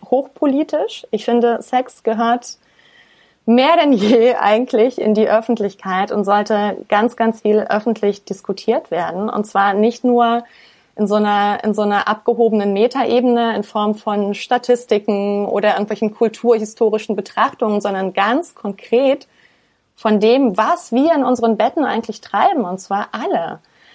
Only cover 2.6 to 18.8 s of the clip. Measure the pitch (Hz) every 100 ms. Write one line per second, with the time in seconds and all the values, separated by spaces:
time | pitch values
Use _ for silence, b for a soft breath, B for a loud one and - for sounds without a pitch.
2.6 | b b b b b b b b - 240
3.6 | 277 339 294 233 208 233 240 - 202 214
4.6 | 254 220 247 - 214 214 220 214 233 226
5.6 | 202 - 190 185 180 208 196 208 208 208
6.6 | 208 - - 208 226 - 226 226 208 214
7.6 | - 208 233 220 202 202 - 196 - 190
8.6 | - 262 - 165 165 175 214 - 208 196
9.6 | 202 196 220 220 247 240 233 240 233 B
10.6 | B B B - 202 214 214 202 202 208
11.6 | 214 208 208 202 - 214 - 226 226 214
12.6 | 202 196 233 269 240 240 247 233 233 208
13.6 | 208 208 214 214 - 208 202 202 - 247
14.6 | 240 247 - 208 208 202 202 202 202 208
15.6 | 208 185 208 208 220 214 226 - 233 220
16.6 | 214 - 220 208 - 202 196 - 226 -
17.6 | 214 208 208 190 190 185 208 269 339 -
18.6 | 208 196